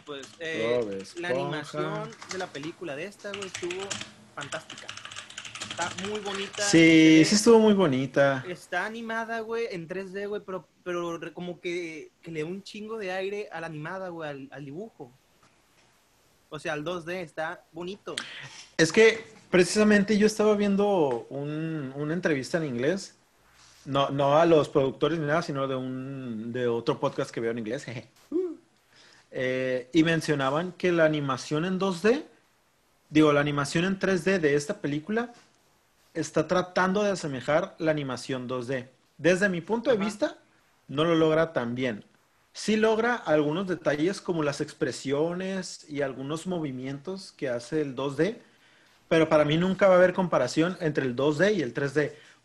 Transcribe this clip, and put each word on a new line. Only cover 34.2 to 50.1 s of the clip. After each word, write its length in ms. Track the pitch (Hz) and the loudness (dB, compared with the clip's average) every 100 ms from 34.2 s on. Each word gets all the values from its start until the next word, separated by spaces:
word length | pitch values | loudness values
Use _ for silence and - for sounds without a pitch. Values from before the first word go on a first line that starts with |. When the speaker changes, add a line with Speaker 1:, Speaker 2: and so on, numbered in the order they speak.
| 180 | 2
Speaker 2:
D 140 | 196 | 2
de 160 | 151 147 | 4 2
esta 260 | 143 202 | 0 -6
película 500 | 147 147 151 214 240 - _ _ _ _ _ _ _ 165 | -4 -4 -4 -4 -4 -10 _ _ _ _ _ _ _ -8
está 320 | 151 165 151 | -4 -2 0
tratando 560 | 180 180 - 185 190 | 0 0 0 0 2
de 80 | 208 | 0
asemejar 640 | 185 156 131 131 156 190 - | -2 -4 -6 0 0 0 -2
la 140 | 160 | 0
animación 560 | 151 139 123 - 131 123 | 0 -2 -6 -6 -6 -4
dos 200 | 127 120 | -6 -4
D. 220 | 135 117 _ _ - | -6 -8 _ _ 0
Desde 300 | 151 185 202 | 2 4 2
mi 120 | 175 | 0
punto 300 | 160 226 254 | -2 -2 2
de 60 | 226 | 0
Speaker 1:
Ajá. 80 | 208 | 0
Speaker 2:
vista, 320 | - 311 - _ _ _ _ - | -2 -4 -4 _ _ _ _ -8
no 160 | 139 165 | 0 2
lo 80 | 165 | 4
logra 380 | 160 156 165 | 4 4 2
tan 220 | 151 120 123 | 0 -4 -2
bien. 280 | 131 107 - _ _ _ _ | -4 -4 -10 _ _ _ _
Sí 220 | - - 214 | -8 -2 2
logra 400 | 214 220 233 233 | 2 2 0 -2
algunos 520 | - 156 147 160 190 | 0 2 2 -2 -4
detalles 520 | 160 147 147 160 196 | -4 -2 0 0 -2
como 220 | - 170 | -4 -2
las 180 | 147 139 | -2 -2
expresiones 1200 | 147 - 139 117 135 139 165 175 190 190 180 - - | -6 -4 -6 -4 -4 -2 -2 -4 -6 -6 -8 -14 -10
y 140 | 143 | -6
algunos 460 | 139 123 135 156 185 | -6 -6 -8 -6 -4
movimientos 840 | 175 151 127 131 143 190 190 - - | -4 -4 -6 -8 -10 -10 -12 -14 -8
que 100 | 135 | -6
hace 320 | 120 - 156 | -6 -4 -4
el 120 | 143 123 | -4 -4
dos 220 | 139 135 | -4 0
D, 240 | 175 226 - _ _ _ _ _ - | -2 -2 -14 _ _ _ _ _ 0
pero 220 | 165 156 | 2 6
para 160 | 156 147 | 4 4
mí 120 | 160 | 2
nunca 300 | 185 185 202 | 2 4 6
va 60 | |
a 40 | 180 | 8
haber 160 | 180 | 6